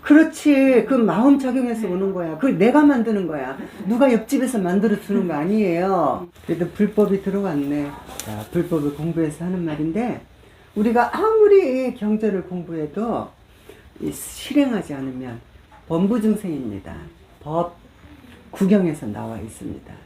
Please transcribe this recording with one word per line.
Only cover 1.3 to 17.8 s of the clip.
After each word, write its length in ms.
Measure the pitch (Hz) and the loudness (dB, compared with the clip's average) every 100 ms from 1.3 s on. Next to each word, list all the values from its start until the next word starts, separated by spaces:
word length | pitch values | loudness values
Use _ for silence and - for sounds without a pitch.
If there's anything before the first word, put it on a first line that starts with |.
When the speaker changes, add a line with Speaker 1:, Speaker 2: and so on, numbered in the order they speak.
| 277 | 4
Speaker 1:
작용해서 480 | 262 247 240 220 214 | 2 -2 -2 -2 -2
Speaker 2:
네. 60 | |
Speaker 1:
오는 200 | 180 196 | -2 -2
거야. 220 | 180 165 156 | -2 -6 -2
그걸 220 | 269 175 | -2 4
내가 240 | 208 269 | 4 6
만드는 420 | 294 269 220 208 175 | 6 4 0 0 -2
거야. 300 | 151 127 139 - - 185 | -6 -8 -10 -14 -10 -4
누가 240 | 233 269 | 2 4
옆집에서 460 | 226 - 269 247 226 | 4 0 -2 -2 -2
만들어 420 | 175 185 220 208 | 0 0 0 0
주는 260 | - 202 180 | -2 -2 -2
거 60 | |
아니에요. 920 | 151 156 214 202 170 190 190 147 - 180 | -2 -2 0 2 0 0 0 0 -2 -8
Speaker 2:
네. 100 | _ - | _ -8
Speaker 1:
그래도 240 | 160 165 | -4 -4
불법이 500 | - 208 214 202 196 | -2 -2 2 2 2
들어왔네. 680 | 196 196 196 147 143 147 143 143 - - | -2 -4 -2 -2 -2 -4 -6 -10 -18 -16
자, 260 | - 107 110 | -10 -10 -6
불법을 420 | 170 170 165 147 | -4 -2 -2 -2
공부해서 520 | 147 156 165 160 151 175 | -4 -6 -2 -4 -4 -6
하는 180 | 185 | -4
말인데, 560 | 165 151 156 175 240 123 - - - - - - | -6 -4 -4 -4 -4 -6 -12 -20 -20 -20 -12 -2
우리가 400 | 214 233 240 - | 0 2 0 0
아무리 760 | 415 440 415 392 339 254 254 | 2 4 6 6 6 0 -2
경전을 480 | - 208 214 220 196 | -4 -2 0 0 -2
공부해도 840 | 175 180 160 165 151 170 233 165 104 _ _ _ - - - - | -6 -10 -8 -8 -6 -6 -4 -4 -6 _ _ _ -20 -20 -20 -10
이 120 | - | -10
실행하지 800 | - - - - 285 277 220 165 | -8 -14 -14 -4 0 2 0 -6
않으면 480 | 139 135 127 127 117 - - _ - - | -8 -8 -10 -10 -12 -16 -20 _ -20 -4
범부 320 | 165 196 240 | 0 0 2
증생입니다. 760 | 214 208 190 147 123 98 82 76 78 - - _ | 0 -2 -4 -6 -8 -10 -12 -16 -16 -20 -20 _
법 360 | 147 160 175 - | -6 -4 -4 -8